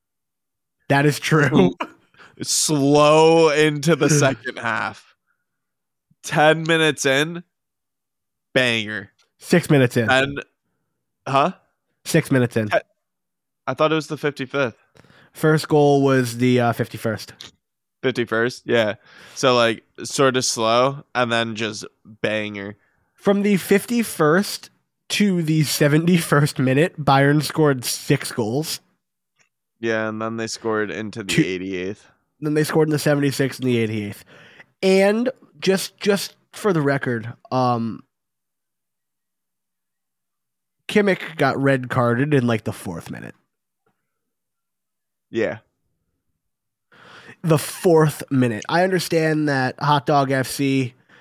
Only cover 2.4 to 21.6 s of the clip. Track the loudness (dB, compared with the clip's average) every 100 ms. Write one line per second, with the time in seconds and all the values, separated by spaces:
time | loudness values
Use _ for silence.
2.4 | -6 -2 0 0 4 4 6 6 6 6
3.4 | 4 4 2 2 0 2 2 2 0 -2
4.4 | -10 -8 -6 -4 -6 -10 _ _ _ _
5.4 | _ _ _ _ _ _ _ _ -6 2
6.4 | 4 4 2 2 2 0 0 0 0 -6
7.4 | -14 _ _ _ _ _ _ _ _ _
8.4 | _ 0 0 0 -4 -8 -12 _ _ _
9.4 | 0 0 4 4 4 2 2 2 0 -6
10.4 | -14 _ _ _ _ _ _ _ -2 0
11.4 | 0 -2 _ _ _ _ -2 -2 2 2
12.4 | 2 -2 -2 -2 -4 _ _ _ _ _
13.4 | _ _ -10 -2 0 0 -4 -6 -6 -6
14.4 | -8 -4 -4 -6 _ _ _ _ _ -2
15.4 | 2 2 2 2 4 4 4 2 0 0
16.4 | 2 2 2 -2 -6 -6 -6 -6 -10 -20
17.4 | -20 _ _ _ _ _ -4 -4 -4 -2
18.4 | -2 -4 -2 0 0 -4 _ -20 -20 -2
19.4 | 2 2 2 -2 _ -16 -8 0 2 2
20.4 | -2 -2 0 2 2 -2 -8 -4 -2 -2
21.4 | -4 -4